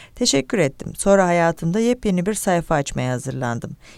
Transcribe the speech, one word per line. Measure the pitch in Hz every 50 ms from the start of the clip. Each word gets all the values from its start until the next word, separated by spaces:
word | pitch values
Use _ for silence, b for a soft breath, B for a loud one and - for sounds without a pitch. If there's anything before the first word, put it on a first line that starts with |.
| B B B
Teşekkür | - 247 247 - 277 262 - - 214
ettim. | 160 131 - - - - -
Sonra | - - 202 196 196 190
hayatımda | 175 175 175 170 165 165 - - 165 175 214
yepyeni | 226 240 247 247 - 214 185 180 175
bir | 196 220
sayfa | - - - 180 170 156 - 165
açmaya | 147 139 - - 135 127 127 127
hazırlandım. | 123 - 135 131 131 131 120 117 117 - - - - B B B